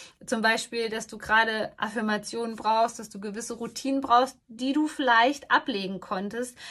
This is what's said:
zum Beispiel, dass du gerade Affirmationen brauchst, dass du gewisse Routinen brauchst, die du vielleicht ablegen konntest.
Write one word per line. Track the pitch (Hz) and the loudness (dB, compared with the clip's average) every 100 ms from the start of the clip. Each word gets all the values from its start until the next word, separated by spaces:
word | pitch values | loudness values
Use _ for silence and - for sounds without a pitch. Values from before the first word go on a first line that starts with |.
| - _ - | -20 _ -4
zum | 226 | 0
Beispiel, | 220 220 - 233 226 | 2 2 -2 -4 -4
dass | 220 220 | -4 -8
du | 220 | -12
gerade | - 214 226 220 - - | 2 4 4 0 -4 -6
Affirmationen | 208 214 214 208 208 233 233 220 | -6 -2 -2 -2 -4 -6 -6 -2
brauchst, | 214 220 233 233 | 2 4 2 0
dass | 214 | -14
du | 202 | -10
gewisse | 208 202 233 | -8 -8 -8
Routinen | 233 233 - 277 269 | -8 -8 -6 -2 0
brauchst, | 269 240 254 - _ | 4 4 4 -2 _
die | 226 262 | -4 0
du | 285 302 | 0 0
vielleicht | 294 262 226 240 285 - | 0 4 6 6 2 0
ablegen | 254 294 208 190 190 | 0 2 -4 -4 -8
konntest. | - 190 202 226 247 - - | -6 -6 -4 -6 -8 -10 -18